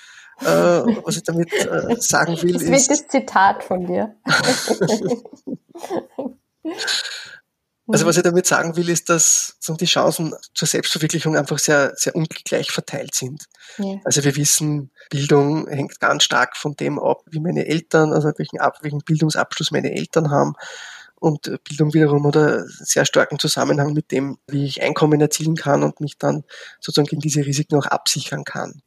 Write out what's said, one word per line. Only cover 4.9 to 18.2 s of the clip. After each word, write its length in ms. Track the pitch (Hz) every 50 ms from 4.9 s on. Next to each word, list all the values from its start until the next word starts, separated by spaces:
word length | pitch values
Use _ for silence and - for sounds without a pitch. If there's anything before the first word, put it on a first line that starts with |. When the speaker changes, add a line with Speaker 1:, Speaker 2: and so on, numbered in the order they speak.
| 240 220 202 - 240 226 - - - - _ 262 - - _ _ - 339 - - 381 - - - _ - 277 - - _ _ _ _ _ - 320 349 - - - - - - - - - - - - - _ _ _ _ _ _ _ _ _
Speaker 1:
Also 200 | - 214 151 160
was 100 | 170 160
ich 60 | 180 180
damit 240 | 175 170 180 -
sagen 280 | - 143 127 151 170 160
will, 120 | 170 170 170
ist, 200 | 170 160 - -
dass 480 | 170 160 - - - - - - - _
so 160 | - - 160
die 100 | 160 180
Chancen 480 | 170 - 135 127 160 156 - 160 151 - - - - _
zur 120 | - 165
Selbstverwirklichung 720 | 147 - - - - - 156 156 156 - 156 139 156 160
einfach 220 | 147 143 - 156 143
sehr, 340 | - - 151 143 139 - -
sehr 200 | - - - -
ungleich 560 | 165 156 - - - - - 147 - 151 -
verteilt 420 | - - - - - 131 127 143 -
sind. 320 | - 131 127 143 156 - - _ _ - - -
Speaker 2:
Ja. 200 | - 202 196 196 196 -
Speaker 1:
Also 200 | - - 143 139
wir 120 | 143 135
wissen, 540 | 147 147 139 - - 156 151 151 147 135 - _ - - _
Bildung 560 | 160 139 143 147 156 143 143 143 151 156 -
hängt 320 | - 147 143 143 143 - -
ganz 240 | - 120 143 147 -
stark 340 | - - 120 123 - -
von 180 | - - 156 143
dem 220 | - 143 143 147
ab, 240 | - 156 - - - _
wie 120 | _ 160 156
meine 280 | 156 175 156 151 -
Eltern, 440 | - 151 165 - _ - 160 156 151
also 200 | - 156